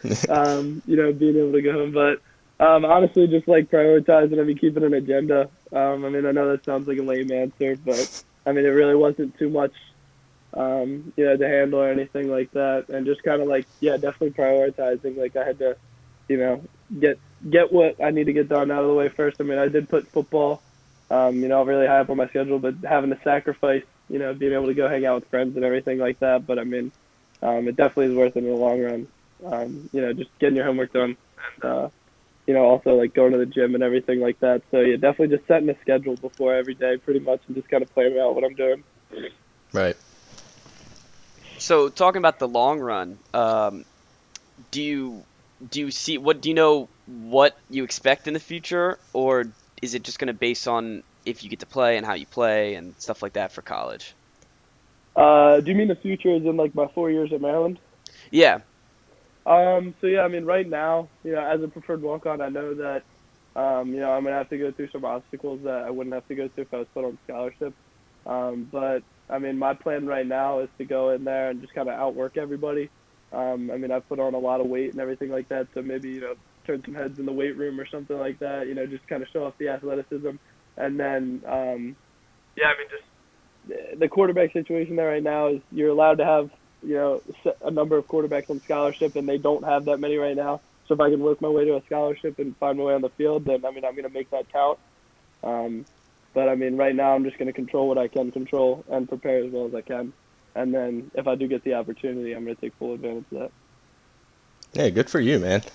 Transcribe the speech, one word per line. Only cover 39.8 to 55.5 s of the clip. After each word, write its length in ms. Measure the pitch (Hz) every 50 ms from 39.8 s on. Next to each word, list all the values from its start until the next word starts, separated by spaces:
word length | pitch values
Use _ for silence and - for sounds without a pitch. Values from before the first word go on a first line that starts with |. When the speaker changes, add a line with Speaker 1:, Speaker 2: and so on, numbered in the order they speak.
| 92 87 - - _ _ - - _ - - - - - - - - - - - - - - - - - - - - - - - - - -
Speaker 3:
So, 300 | - - - 170 151 139
talking 320 | 139 - - 185 185 185 190
about 200 | 170 160 - -
the 80 | 131
long 320 | 123 120 120 123 139 156 151
run, 380 | 127 120 107 95 90 90 104 113 _ _ -
um, 520 | 120 113 113 113 110 104 104 98 82 - _ _ _ _ _ _ _ _ _ - - _ _ _ - 117 _
do 100 | - 147
you, 420 | 147 147 143 139 131 127 113 98 - _ _ _ _ _ _ - 127 113
do 100 | - 147
you 120 | 147 139
see, 260 | 131 - - 160 156
what, 240 | 131 139 151 160 135
do 80 | 131 156
you 60 | 160
know 340 | 160 160 156 151 143 120 - _ _ _
what 520 | - 127 117 113 113 123 135 143 147 - - _ -
you 140 | 131 135 131
expect 440 | - - - - 131 139 - -
in 60 | 156 151
the 60 | 156
future, 580 | - - 170 165 - - 175 175 175 185 - - _ _ -
or 320 | 127 131 131 131 123 120 110 - _ _ _ _ -
is 120 | 127 117 120
it 100 | 117 -
just 160 | - - -
gonna 140 | 139 127 117
base 340 | 95 120 120 120 - -
on 360 | 123 117 113 117 113 110 - - _ _ _ -
if 180 | 123 113 - -
you 60 | 98
get 100 | 110 -
to 60 | -
play 300 | - - 131 123 120 117
and 100 | 107 110
how 80 | 110 95
you 120 | 80 -
play 500 | - - 127 120 110 107 107 104 104 101
and 180 | 87 87 90 -
stuff 240 | - - - 107 -
like 120 | 104 98 -
that 200 | 107 95 92 -
for 80 | -
college? 520 | - - - 50 60 60 55 - - - - _ _ _ _ _ _ _ _ _ _ _ _ _ _ _ _ _ _ _ -
Speaker 1:
Uh, 460 | - 151 151 151 147 147 147